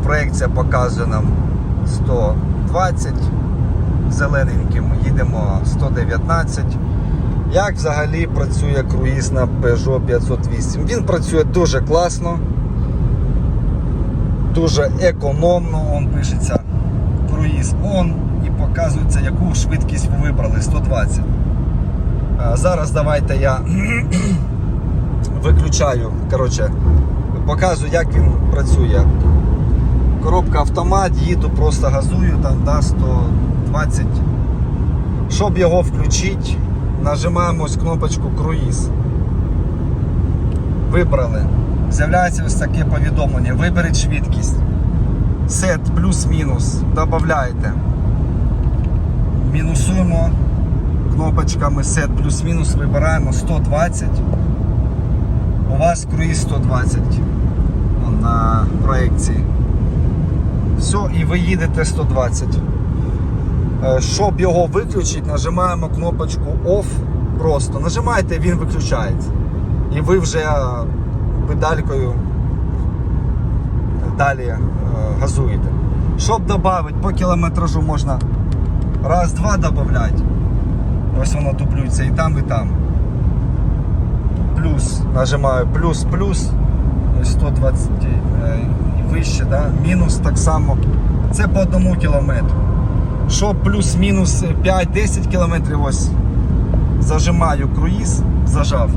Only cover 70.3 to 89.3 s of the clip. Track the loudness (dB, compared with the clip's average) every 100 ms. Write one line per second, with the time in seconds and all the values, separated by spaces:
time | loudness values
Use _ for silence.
70.3 | -2 -2 -2 -2 -4 -4 -4 -4 -4 -2
71.3 | -2 -2 -2 0 -2 -2 -2 -2 -2 -2
72.3 | -2 -2 -2 -2 -2 -2 -2 -2 -2 0
73.3 | -2 0 -2 -2 -2 -2 -2 -2 0 0
74.3 | 0 -4 -2 -2 -2 -2 -2 -2 0 0
75.3 | 0 0 0 0 0 -2 0 -2 0 0
76.3 | 0 0 0 0 0 -2 -4 -2 0 0
77.3 | 0 0 0 0 0 0 0 0 -2 -2
78.3 | -2 -2 -2 0 0 -2 -2 0 0 0
79.3 | 0 0 0 0 0 0 0 2 2 2
80.3 | 0 0 0 0 -2 -2 -2 0 0 0
81.3 | 0 0 0 0 0 0 0 2 2 2
82.3 | 2 0 0 0 0 0 0 0 0 0
83.3 | 0 0 0 0 0 0 0 0 0 0
84.3 | 0 0 2 2 2 0 0 0 0 2
85.3 | 2 2 2 0 0 0 0 0 0 0
86.3 | 0 0 0 0 2 0 0 0 2 2
87.3 | 2 2 2 2 2 0 0 0 0 2
88.3 | 0 2 0 0 0 0 0 0 0 0